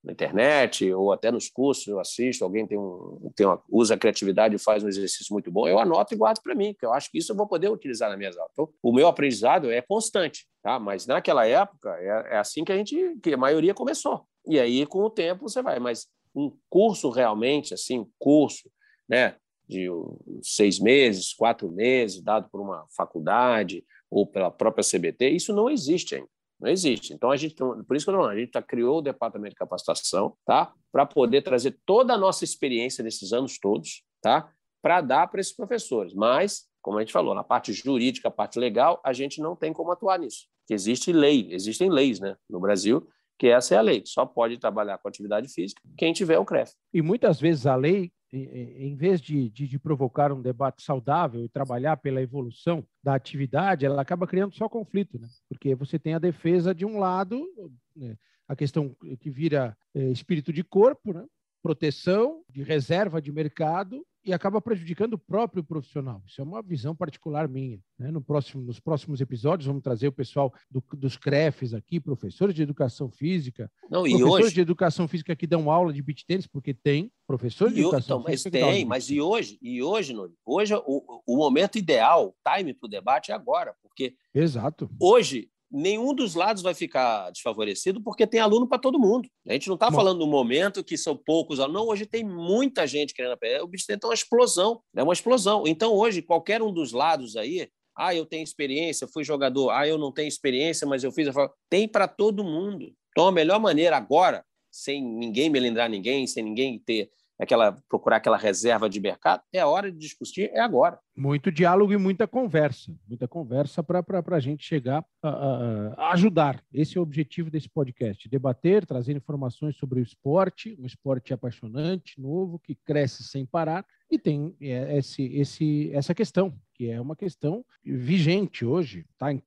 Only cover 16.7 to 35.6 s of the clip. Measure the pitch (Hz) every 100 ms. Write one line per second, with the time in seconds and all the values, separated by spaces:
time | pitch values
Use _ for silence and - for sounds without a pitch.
16.7 | 175 220 196 143 117 123 107 120 147 -
17.7 | 90 - 123 101 _ 139 151 139 - -
18.7 | _ _ _ _ 120 117 - _ _ _
19.7 | 95 90 85 80 - - - - - 101
20.7 | 87 101 139 127 95 - - 113 117 98
21.7 | 87 117 131 113 92 95 107 - 98 101
22.7 | 87 76 - 87 85 80 107 123 113 95
23.7 | 92 _ _ _ 107 101 98 90 - 107
24.7 | 110 101 98 85 - 131 170 - 208 233
25.7 | 294 139 175 - 69 64 _ _ _ 113
26.7 | 180 175 113 - 76 123 139 156 - 131
27.7 | 113 104 135 151 190 135 104 120 - -
28.7 | 123 120 156 143 127 117 101 104 - 92
29.7 | 90 - 80 - 87 101 - - 123 175
30.7 | _ _ - 117 - 123 135 139 127 127
31.7 | - - 214 254 233 190 175 160 - 147
32.7 | 120 123 - 113 - 95 117 135 - 98
33.7 | 104 156 - _ _ - 139 156 _ _
34.7 | _ 147 180 139 135 180 190 190 -